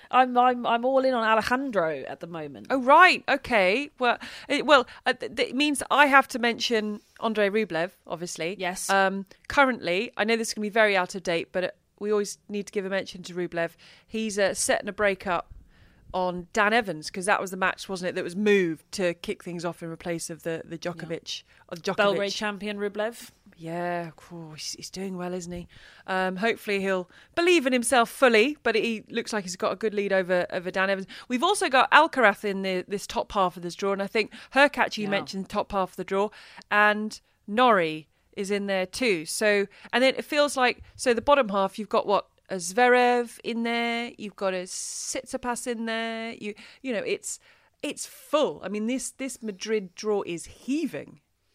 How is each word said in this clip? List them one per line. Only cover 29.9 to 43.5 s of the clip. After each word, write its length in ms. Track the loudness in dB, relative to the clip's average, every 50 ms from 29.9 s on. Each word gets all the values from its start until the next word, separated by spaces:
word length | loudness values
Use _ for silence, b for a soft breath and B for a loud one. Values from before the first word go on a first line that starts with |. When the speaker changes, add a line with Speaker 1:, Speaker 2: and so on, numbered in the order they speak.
| -2
Speaker 2:
lead 180 | -2 -2 2
over, 360 | 2 2 2 2 2 0 0 0
over 220 | -2 -6 -6 -4
Dan 180 | -2 0 0 0
Evans. 160 | 0 -2 -4 -10 B B B B
We've 160 | -2 0 2
also 260 | 2 2 2 0 2
got 220 | 4 4 4 8
Alcaraz 520 | 8 6 6 6 4 4 4 4 4 2 -2
in 200 | -6 -4 -4 -4
the, 200 | -4 -4 -4 -4 -6
this 180 | -8 -8 -8
top 260 | -6 -6 -6 -6 -4 0
half 240 | 0 0 0 0 -4
of 40 |
this 140 | -10 -10 -8
draw, 180 | -4 -2 -2 -2
and 80 | -2
I 60 | -4 -4
think 240 | -2 -2 -2 -2 B B B B 2
Hurkacz, 420 | 4 4 4 4 0 -2 -2 -2 -6
you 60 | -4
Speaker 1:
Yeah. 80 | -2
Speaker 2:
mentioned, 380 | -2 -2 -4 -4 -8 -10 -10 -6
top 220 | -4 -6 -4 -2
half 200 | -2 -2 -2 -4
of 40 | -4 -10
the 60 | -8
draw, 260 | -4 -2 0 0 -2 B B B B B B B 0
and 500 | 2 4 4 4 4 2 -2 -8 -8 -12 _ _ _ _ _
Norrie 640 | -6 0 4 6 6 6 4 4 0 -2 -6 -10 _ _ _ _ _ -10 -8
is 120 | -4 -2
in 160 | -2 -2 -2 -2
there 180 | -2 -2 -2
too. 400 | -4 -4 -2 0 0 0 0 -2
So, 420 | -6 -4 0 2 4 4 4 2 0 B B B B
and 100 | 0 2
then 140 | 4 4 2 0
it 60 | -4
feels 320 | -4 2 2 2 2 2
like, 280 | 2 2 0 0 -2 b b b
so 180 | b 0 0 0
the 80 | 2
bottom 280 | 4 4 4 4 4 2
half, 280 | 2 0 0 0 -2 -6
you've 120 | -10 -2
got 180 | 0 -2 0 2
what, 200 | 0 0 0 _ _ _ _ -10
a 60 | -8
Zverev 800 | -8 -8 -4 0 4 4 6 6 6 6 4 4 2 0 -4 -8 -12 -8
in 200 | -6